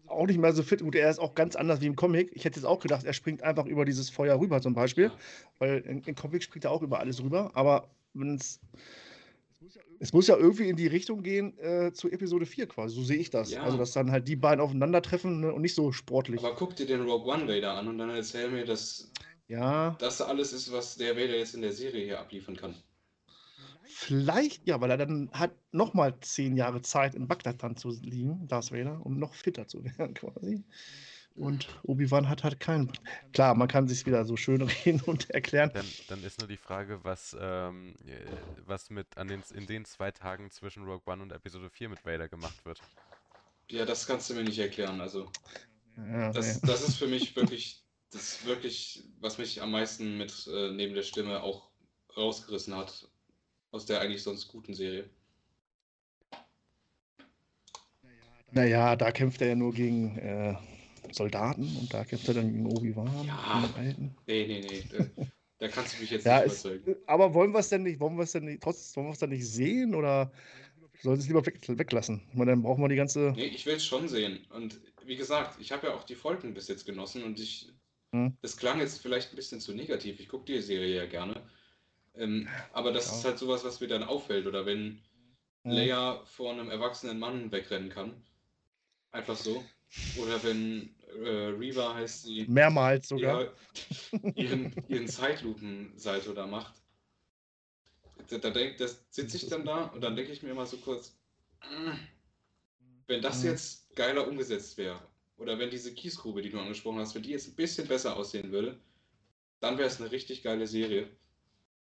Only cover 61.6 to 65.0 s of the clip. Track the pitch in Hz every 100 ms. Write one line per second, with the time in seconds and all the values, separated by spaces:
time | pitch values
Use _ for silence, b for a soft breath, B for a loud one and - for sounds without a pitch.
61.6 | 143 143 123 110 113 123 - 120 113 110
62.6 | 110 113 117 107 120 143 147 143 - 113
63.6 | 117 - 131 139 143 - - 110 107 104
64.6 | 98 98 95 -